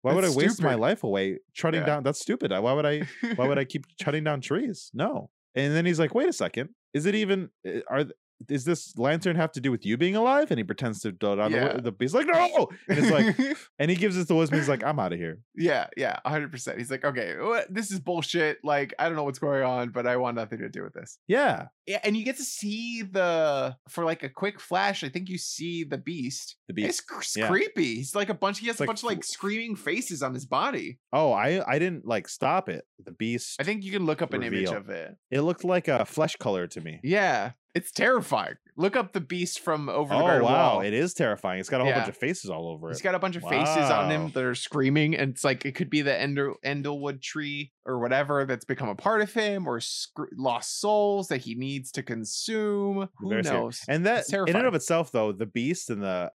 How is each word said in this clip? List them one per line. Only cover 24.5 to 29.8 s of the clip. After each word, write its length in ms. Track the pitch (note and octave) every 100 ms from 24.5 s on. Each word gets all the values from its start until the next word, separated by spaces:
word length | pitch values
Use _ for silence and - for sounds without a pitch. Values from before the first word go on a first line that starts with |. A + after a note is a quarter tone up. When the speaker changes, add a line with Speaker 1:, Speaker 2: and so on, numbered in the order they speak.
| G3+
Speaker 2:
flash, 460 | - F3+ G3+ G3 C#3+
I 40 |
think 200 | F3+ F#3
you 80 | F3+
see 480 | - - E3 E3+ D3+
the 120 | C3+
beast. 600 | C3 E3+ B2+ C3 - - -
Speaker 1:
The 60 | F#2+
Speaker 2:
It's 140 | G#2 -
Speaker 1:
beast. 80 | -
Speaker 2:
cr-, 120 | -
it's 160 | - G#2+
Speaker 1:
Yeah. 100 | A2
Speaker 2:
creepy. 480 | F#3+ G#4+ - D3 A2+
He's, 180 | C3+
like, 140 | G3+ G3+
a 60 |
bunch, 260 | G#3 G3 G3+
he 80 | A#3
has 60 |
Speaker 1:
It's 60 | A3+
Speaker 2:
a 20 |
Speaker 1:
like 40 | -
Speaker 2:
bunch 120 | G#3+
of, 60 | A#3
like, 120 | F#3+
Speaker 1:
fl- 120 | -
Speaker 2:
screaming 460 | - G3 A3 A#3
faces 440 | G#3